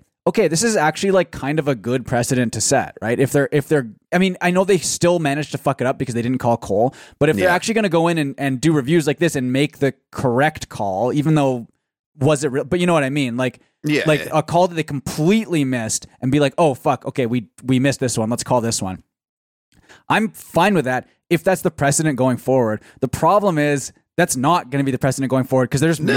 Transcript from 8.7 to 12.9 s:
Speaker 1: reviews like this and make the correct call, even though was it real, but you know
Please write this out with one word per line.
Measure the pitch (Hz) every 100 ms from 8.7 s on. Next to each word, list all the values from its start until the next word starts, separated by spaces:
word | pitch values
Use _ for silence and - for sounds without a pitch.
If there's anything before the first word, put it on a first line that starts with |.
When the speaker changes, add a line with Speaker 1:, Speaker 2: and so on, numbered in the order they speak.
Speaker 1:
reviews | 151 123 170 147
like | 139
this | 165
and | 143 127
make | 131 147 -
the | 139 - _
correct | - 131 120 151 156 -
call, | - 101 92 123
even | 147 143 151
though | 139 123 113 _ _ _ _ 151
was | 139 147
it | 143
real, | 131
but | 135 180
you |
know | 175